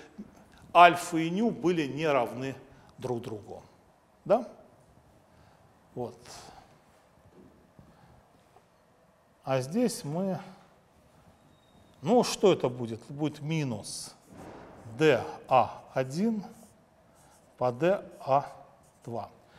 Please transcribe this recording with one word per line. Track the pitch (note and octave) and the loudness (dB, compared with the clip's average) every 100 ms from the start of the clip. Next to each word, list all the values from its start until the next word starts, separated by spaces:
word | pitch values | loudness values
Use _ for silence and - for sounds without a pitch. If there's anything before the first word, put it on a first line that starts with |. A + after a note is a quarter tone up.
| - - - - - - - | -20 -20 -20 -20 -20 -20 2
альфа | E3+ F3 E3+ - E3 | 10 10 8 0 -2
и | E3 | -2
ню | F#3 A#3 | 0 -2
были | - D#3+ E3+ C#3 | 0 0 0 -2
не | C3+ D#3+ | -2 0
равны | C#3 A2 A#2 C3+ C3 - - - - | 2 0 -4 -8 -10 -16 -20 -20 -12
друг | B2 A#2 | -6 -6
другу. | - G#2+ G2+ F#2 - - _ _ _ _ D3 | -6 -12 -14 -18 -20 -20 _ _ _ _ 0
Да? | A3 A#3+ - - - - - _ - _ - - - _ _ _ - | 0 0 -14 -20 -20 -20 -20 _ -20 _ -20 -20 -20 _ _ _ -12
Вот. | A#2 - - - - - - - _ _ _ _ - - - - _ - - - - - _ _ _ - _ _ _ _ _ _ _ _ | -12 -12 -20 -20 -20 -20 -20 -20 _ _ _ _ -20 -20 -20 -20 _ -20 -20 -20 -20 -20 _ _ _ -20 _ _ _ _ _ _ _ _
А | - C3+ | -4 -2
здесь | B2+ G3+ B3 - | -2 -2 -2 -2
мы, | C#3+ E3 G3 E3+ - - - - _ _ _ _ - _ _ _ _ - - - | -8 -6 -4 -6 -10 -20 -20 -20 _ _ _ _ -20 _ _ _ _ -20 -20 -10
ну, | C#3+ A#3+ | 2 2
что | F#3+ - G3 | 2 4 4
это | D#3+ C3 | 4 2
будет? | B2 A#2 A2 | -2 -8 -8
Это | - | -12
будет | C#3+ D3+ D3 | -6 -6 -6
минус | C#3+ D#3+ C#3 G#2+ - - - - - - - - - - - A2+ | -6 -4 -4 -6 -10 -14 -14 -18 -20 -20 -20 -20 -20 -20 -18 2
Д | D#3 A#2 F#2+ - - | 4 4 2 -12 2
А | B2+ G#2+ - - | 4 4 -2 -8
один | C#3 C3 D3+ A3+ G#3+ - - - - _ _ _ _ - - _ - | -4 -4 -2 -2 -2 -8 -18 -20 -20 _ _ _ _ -20 -20 _ -2
по | B2+ | -2
Д | A#2+ E3+ G3+ - - | 0 0 0 -4 -12
А | - C#3 C#3 - - - - _ | 0 0 0 -10 -20 -20 -20 _
два. | - A#2 - - - | -10 -10 -10 -16 -20